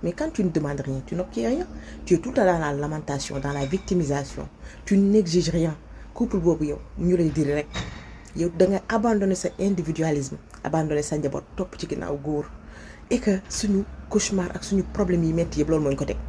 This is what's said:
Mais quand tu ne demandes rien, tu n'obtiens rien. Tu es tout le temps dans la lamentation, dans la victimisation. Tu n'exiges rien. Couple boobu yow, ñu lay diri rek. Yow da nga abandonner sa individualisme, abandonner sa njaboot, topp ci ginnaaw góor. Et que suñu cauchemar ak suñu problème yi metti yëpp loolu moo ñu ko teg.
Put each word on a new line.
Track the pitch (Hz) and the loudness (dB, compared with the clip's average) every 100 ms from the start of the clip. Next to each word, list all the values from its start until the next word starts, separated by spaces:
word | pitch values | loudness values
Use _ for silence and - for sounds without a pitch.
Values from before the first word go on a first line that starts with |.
Mais | 165 | -4
quand | 175 320 | -2 -4
tu | 320 | 0
ne | 185 | 2
demandes | 160 147 143 | 2 -2 -4
rien, | 135 135 - | -4 -4 -4
tu | 170 | -4
n'obtiens | 185 - 226 | -4 -2 0
rien. | 277 359 - - - - | 0 -2 -8 -12 -14 2
Tu | |
es | 170 | 2
tout | 247 | 4
le | 262 | 4
temps | 190 | 4
dans | 170 | 4
la | 151 | 2
lamentation, | 143 147 156 151 143 - 139 | -2 -2 -4 -4 -4 -4 -4
dans | 139 | -4
la | 143 135 | -2 -2
victimisation. | 190 - 180 151 143 139 - 139 - - - - | -2 0 0 2 0 -2 -8 -12 -12 -18 -16 2
Tu | 196 | 4
n'exiges | 196 208 175 170 165 | 6 6 6 2 2
rien. | 165 165 151 - - - | 2 0 -2 -10 -16 -16
Couple | - 247 202 | -4 0 2
boobu | 165 160 151 | 4 2 0
yow, | 147 - - | -4 -8 -2
ñu | 175 180 | 2 4
lay | 160 | 4
diri | 143 143 143 | 2 2 2
rek. | 147 - - - - - - - | -2 -6 -8 -10 -16 -18 -14 -2
Yow | 170 170 | -2 4
da | 185 | 4
nga | 196 - | 4 0
abandonner | 226 226 214 196 | 0 4 4 4
sa | 185 180 - | 2 -2 0
individualisme, | 196 185 156 156 160 147 135 143 - - | 0 0 -2 0 2 0 -2 -8 -14 -8
abandonner | - 160 156 147 | -2 0 2 0
sa | 147 151 | 0 0
njaboot, | 147 143 - - | -2 -4 -8 -8
topp | 185 - | -8 -6
ci | - | -6
ginnaaw | - 175 143 | -6 -4 -4
góor. | 143 147 143 - - - - - - | -2 -4 -4 -12 -18 -18 -18 -18 -2
Et | 233 | 0
que | 214 190 - | 2 0 -2
suñu | - 208 196 202 - - | -4 0 0 0 -8 0
cauchemar | 214 - 196 175 | 0 2 0 -2
ak | 185 | -4
suñu | - 196 180 | 0 0 0
problème | - 190 175 | 0 2 2
yi | 160 | 2
metti | 165 165 147 | 2 0 0
yëpp | 151 | 2
loolu | 160 147 | 2 2
moo | |
ñu | 139 | 0
ko | 139 | -2
teg. | - | -4